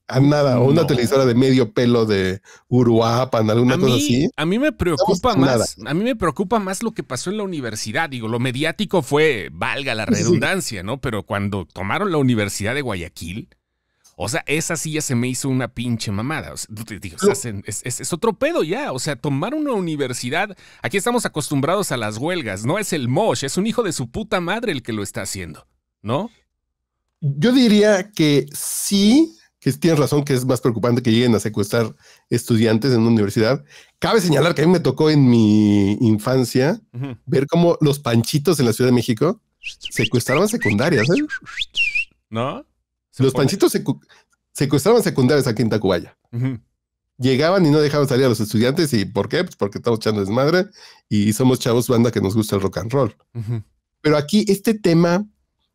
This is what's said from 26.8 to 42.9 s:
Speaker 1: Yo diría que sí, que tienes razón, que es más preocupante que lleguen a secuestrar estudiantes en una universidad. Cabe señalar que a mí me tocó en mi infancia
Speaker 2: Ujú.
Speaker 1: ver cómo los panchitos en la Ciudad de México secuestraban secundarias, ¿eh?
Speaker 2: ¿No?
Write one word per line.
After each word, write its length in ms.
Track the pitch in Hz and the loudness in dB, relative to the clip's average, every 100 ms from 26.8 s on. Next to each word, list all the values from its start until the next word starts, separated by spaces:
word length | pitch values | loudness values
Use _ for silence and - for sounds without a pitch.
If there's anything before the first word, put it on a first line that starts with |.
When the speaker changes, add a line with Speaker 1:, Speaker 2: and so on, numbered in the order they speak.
| _ _ _ - | _ _ _ -6
Speaker 1:
Yo 280 | 143 139 220 | -6 0 2
diría 580 | 262 240 208 214 190 - | 4 6 6 4 2 -2
que 360 | - 151 143 143 | 0 2 2 0
sí, 840 | - - - - 196 202 277 330 - _ _ | -10 -8 -6 -2 2 4 6 4 -2 _ _
que 120 | 143 | -4
tienes 260 | 143 170 147 | 0 2 2
razón, 240 | 127 147 | 2 0
que 100 | 143 | 0
es 100 | 127 | -2
más 160 | 127 123 | 0 0
preocupante 420 | 127 117 120 120 | 0 0 0 0
que 100 | 117 | 2
lleguen 240 | 113 123 104 | 2 4 2
a 20 | |
secuestrar 560 | 110 107 101 117 110 - _ _ - | 0 -4 -2 -2 -2 -6 _ _ -4
estudiantes 600 | 120 - 113 113 110 139 | -4 0 2 4 2 2
en 60 | 120 | 2
una 120 | 113 | 4
universidad. 540 | 113 101 117 110 143 - - - - | 2 2 0 0 0 -4 -20 -20 -6
Cabe 200 | 170 220 | 0 2
señalar 360 | 175 139 165 160 | 2 2 2 2
que 60 | |
a 40 | 156 | 2
mí 60 | |
me 80 | 180 | 4
tocó 280 | 135 - 156 | 2 2 4
en 220 | 151 127 | 6 6
mi 640 | 117 107 107 104 104 98 104 | 6 6 6 4 4 2 2
infancia 800 | 113 107 127 131 120 123 143 226 _ | 2 2 0 0 0 0 0 -2 _
Speaker 2:
Ujú. 240 | 123 139 117 | -14 -12 -12
Speaker 1:
ver 220 | - 131 139 | -4 -2 0
cómo 320 | 170 170 - | 2 2 4
los 200 | 147 143 | 2 0
panchitos 580 | 120 117 - 151 143 143 | 0 0 0 0 0 2
en 80 | 117 | 2
la 60 | |
Ciudad 180 | - 127 | 2 2
de 60 | 123 | 2
México 440 | 113 107 151 233 _ _ | 0 0 -2 -2 _ _
secuestraban 880 | - - - - 117 123 - 143 208 | -18 -16 -8 -4 -2 -2 0 0 0
secundarias, 600 | - - 104 151 131 123 | 0 0 0 2 2 2
¿eh? 120 | 247 302 - - - - - - - - _ _ | 0 -2 -8 -12 -12 -8 -4 -4 -4 -8 _ _
Speaker 2:
¿No? 380 | 110 131 220 - _ _ | -6 -6 -6 -16 _ _